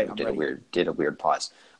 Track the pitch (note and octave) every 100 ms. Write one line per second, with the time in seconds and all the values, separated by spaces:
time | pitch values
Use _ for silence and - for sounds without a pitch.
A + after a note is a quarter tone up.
0 | - G#2+ - - C#2 C#2 - F2+ E2+ D#2
1 | D2 C#2+ D2+ - - - - _